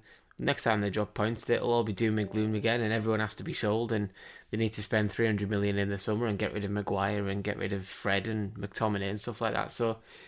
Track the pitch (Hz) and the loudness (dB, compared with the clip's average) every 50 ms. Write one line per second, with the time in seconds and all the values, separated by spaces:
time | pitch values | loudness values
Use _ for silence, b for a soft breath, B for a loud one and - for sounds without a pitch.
0 | b b b b b b b - 123 139 143 - - 123 110 107 104 104 92 107 | b b b b b b b -4 -2 0 0 0 2 2 2 2 2 0 0 0
1 | 104 - - - 107 110 117 110 - - 120 - - 120 120 120 113 110 98 95 | -2 -2 -2 0 0 0 0 -2 0 0 2 2 2 2 2 2 2 0 0 0
2 | 113 110 107 107 107 95 - 107 107 110 110 107 104 113 117 120 117 107 113 117 | 2 2 2 2 0 0 0 0 0 2 0 0 0 0 0 2 2 0 0 0
3 | 107 110 110 107 107 107 - - 104 110 - - - 104 107 113 120 113 113 104 | 2 2 2 2 0 -2 -4 -6 -6 -4 -2 0 2 2 2 2 2 0 0 0
4 | 104 98 B B B B B B B B - 107 113 110 - - - - - 110 | 0 -2 B B B B B B B B -2 0 0 0 0 -2 -2 0 2 2
5 | 107 101 - - 117 113 107 98 104 98 107 101 101 101 98 101 101 101 101 98 | 2 2 2 2 2 2 2 2 0 0 2 2 2 2 2 2 2 0 0 0
6 | - - 107 110 120 113 104 92 107 - - 104 101 98 101 104 98 - 101 95 | 0 0 0 0 0 0 0 0 -2 -2 -2 -2 -2 -2 -2 -2 0 0 0 2
7 | 98 101 104 104 101 98 98 101 95 104 98 92 95 98 104 98 92 - - - | 2 0 0 0 0 0 -2 -2 -2 -2 -2 -2 -2 -2 -2 -4 -4 -6 -8 -4
8 | - 104 98 98 95 113 110 110 104 98 107 - 107 104 - - 117 107 104 98 | 0 2 2 2 0 0 -2 -2 -2 -4 -6 -6 -8 -8 -4 -2 0 0 0 0
9 | 98 98 101 107 - 127 107 - 117 110 113 107 - - - - 120 113 110 - | -2 -2 -4 -4 -4 -6 -4 -2 -2 0 0 0 -2 -2 -2 0 0 0 0 -2
10 | B B B B B | B B B B B